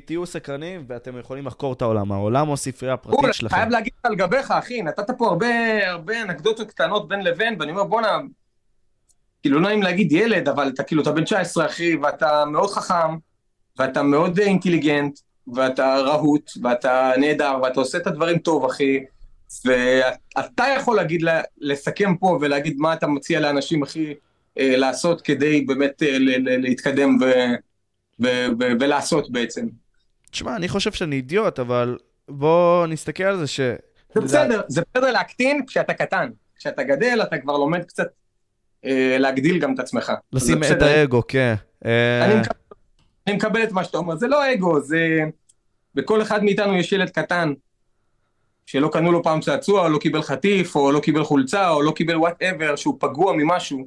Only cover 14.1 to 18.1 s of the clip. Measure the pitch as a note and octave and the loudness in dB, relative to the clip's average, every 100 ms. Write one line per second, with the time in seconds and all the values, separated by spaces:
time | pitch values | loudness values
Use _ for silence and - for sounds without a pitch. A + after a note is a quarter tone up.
14.1 | C#3+ F3+ F3 G3+ F#3 F3+ E3+ D3 D3 C#3+ | 2 2 2 2 2 2 2 2 2 0
15.1 | C#3+ _ _ - B2 C3 C3 C3+ C3+ C3 | -6 _ _ -8 -2 0 2 2 2 2
16.1 | D3+ D3+ D3 - - A#2+ B2 C3 B2+ C3 | 2 2 2 -2 -6 -2 0 2 2 2
17.1 | B2+ D3 D3 D3 C3+ B2+ B2+ C3 F3 E3+ | 2 2 2 0 0 0 0 -2 -2 -4